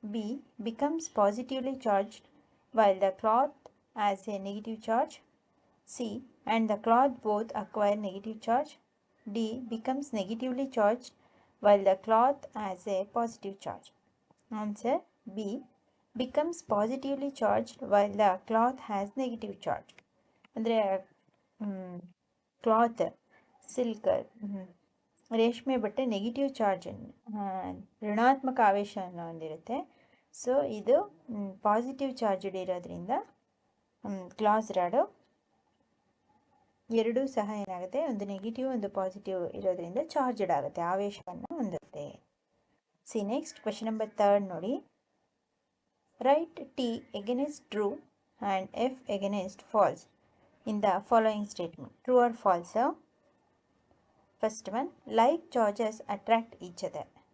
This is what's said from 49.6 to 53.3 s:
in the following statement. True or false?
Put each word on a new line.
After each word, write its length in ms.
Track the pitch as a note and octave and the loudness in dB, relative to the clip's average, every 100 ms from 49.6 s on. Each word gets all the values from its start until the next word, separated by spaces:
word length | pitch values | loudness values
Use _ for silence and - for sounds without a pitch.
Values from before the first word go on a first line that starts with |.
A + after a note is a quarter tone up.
| - A3 F3+ E3+ - _ _ _ _ _ - | -2 4 4 2 -12 _ _ _ _ _ -6
in 160 | G#3+ | 0
the 240 | G3+ F#3 G3+ | 2 2 4
following 360 | A#3 A3 G#3+ G#3 | 4 6 0 -6
statement. 360 | - F3 - B2+ | -6 -8 -8 -18
True 400 | _ - B3+ A#3+ | _ 4 6 6
or 40 | |
false? 640 | A#3 G3+ F3 F3 G#3+ C4+ - _ _ _ | 4 2 2 2 0 0 0 _ _ _